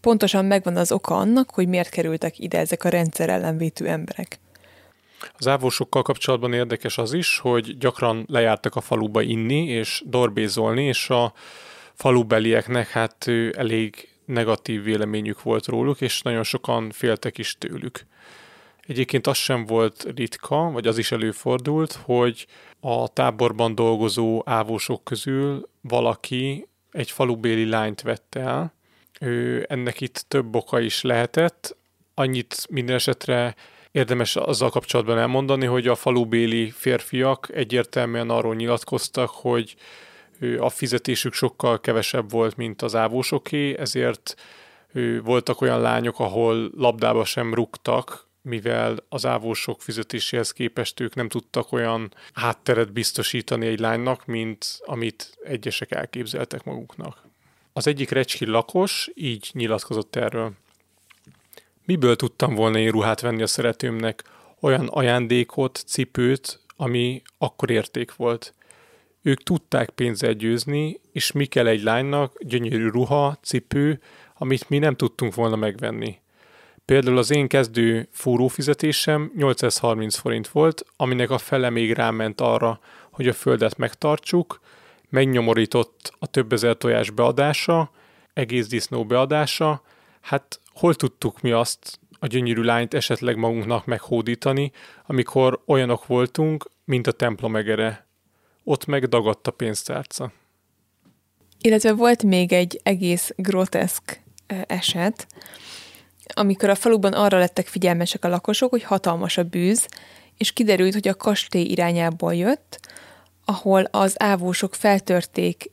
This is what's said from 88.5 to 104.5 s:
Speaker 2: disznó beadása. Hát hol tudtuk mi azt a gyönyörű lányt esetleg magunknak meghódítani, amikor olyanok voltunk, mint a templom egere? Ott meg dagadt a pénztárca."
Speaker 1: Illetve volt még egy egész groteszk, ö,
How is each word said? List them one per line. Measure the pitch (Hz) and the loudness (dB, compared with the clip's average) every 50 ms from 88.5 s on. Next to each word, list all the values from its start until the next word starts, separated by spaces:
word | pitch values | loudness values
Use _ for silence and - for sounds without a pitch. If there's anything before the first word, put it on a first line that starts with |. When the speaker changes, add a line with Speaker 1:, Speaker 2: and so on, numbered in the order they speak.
| 123 123 113 104 | 0 -2 -2 0
Speaker 2:
disznó | 120 113 - - 131 120 113 | -2 -4 -4 -2 -4 -4 -2
beadása. | 107 120 123 131 139 151 151 151 139 - - 165 156 151 135 _ _ _ _ _ _ _ _ | 0 2 2 2 2 2 0 0 0 0 0 0 0 0 -2 _ _ _ _ _ _ _ _
Hát | _ - - 139 - _ - - _ _ _ | _ -2 -2 -2 -2 _ -18 -18 _ _ _
hol | - - 170 160 | 2 4 4 4
tudtuk | - - 127 _ _ - 117 - - | 4 0 -2 _ _ -6 -6 -6 -2
mi | - 123 | 0 2
azt | 117 113 120 - - _ _ - - - _ _ - _ | 4 4 2 2 -2 _ _ -20 -20 -20 _ _ -14 _
a | - | -6
gyönyörű | 131 107 127 123 123 120 113 | -2 0 0 2 2 2 2
lányt | 113 117 117 117 120 117 - | 2 4 4 2 2 0 -2
esetleg | 143 - - 120 - 131 120 117 | -2 0 0 -2 -2 0 -2 0
magunknak | 110 113 117 117 113 104 110 120 113 - | 0 0 0 0 -2 -2 -2 -2 -2 -2
meghódítani, | - 120 107 - - 127 117 110 113 120 117 - 139 135 139 143 139 _ - - - - - _ | -4 -6 -6 -4 -2 -2 -2 0 -2 -4 -2 0 0 0 0 -2 -4 _ -14 -20 -20 -20 -20 _
amikor | - 147 131 120 - - 135 131 127 123 - _ | -2 0 0 0 2 2 4 4 4 2 0 _
olyanok | - 147 135 131 120 120 117 - | 2 2 2 4 2 0 -2 0
voltunk, | - 123 123 127 120 _ - 156 156 156 151 - - _ _ _ | 0 2 2 2 0 _ 0 0 0 0 -2 -6 -12 _ _ _
mint | - 135 127 117 | -2 -2 0 0
a | - | 0
templom | 113 _ 123 120 110 95 - 113 110 | 0 _ 0 0 0 -2 -4 -2 -2
egere? | 107 107 104 107 107 110 110 107 - _ _ _ _ _ _ _ _ _ _ _ _ _ | -2 0 0 0 0 0 -2 -2 -6 _ _ _ _ _ _ _ _ _ _ _ _ _
Ott | - 151 - - | -2 -2 -2 0
meg | - 143 139 127 123 | -2 0 0 0 2
dagadt | 117 117 107 110 107 - _ | 2 4 4 2 0 0 _
a | - | -6
pénztárca." | - _ 123 113 107 - - - - - 135 - - - 131 123 - _ _ _ _ _ _ _ _ _ _ _ _ _ _ _ _ _ _ _ _ _ _ _ _ _ | -4 _ -4 -4 -4 -4 -6 -6 -6 -8 -8 -10 -10 -10 -10 -10 -12 _ _ _ _ _ _ _ _ _ _ _ _ _ _ _ _ _ _ _ _ _ _ _ _ _
Speaker 1:
Illetve | - 233 220 214 214 226 | 2 4 4 6 4 4
volt | 214 220 233 240 240 233 | 4 6 6 6 6 6
még | - 202 190 180 180 175 | 6 4 6 6 4 4
egy | 175 180 180 175 - - | 4 2 2 2 -4 -4
egész | - 196 202 180 190 175 175 180 - - - | 0 0 0 2 2 0 0 0 -2 -6 -6
groteszk, | - 185 196 190 185 190 190 - - - 185 - - _ - - - _ - _ - _ | -4 -2 0 2 2 0 2 0 0 0 0 -2 -6 _ -12 -16 -16 _ -20 _ -20 _
ö, | _ | _